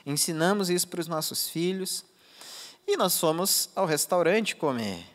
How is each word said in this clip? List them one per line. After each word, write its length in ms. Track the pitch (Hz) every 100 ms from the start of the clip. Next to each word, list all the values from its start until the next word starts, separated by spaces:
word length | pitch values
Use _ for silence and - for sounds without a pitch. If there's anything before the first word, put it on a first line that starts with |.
| 139
ensinamos 640 | 147 - 156 170 202 180
isso 180 | 180 -
pros 180 | 175 165
nossos 440 | 156 - 139 -
filhos. 520 | 160 175 190 185 - - _ _ - - - - - -
E 80 | 392
nós 240 | 185 -
fomos 480 | 160 165 196 - - -
ao 80 |
restaurante 720 | 175 147 - 180 165 214 202 -
comer. 480 | 151 123 104 87 87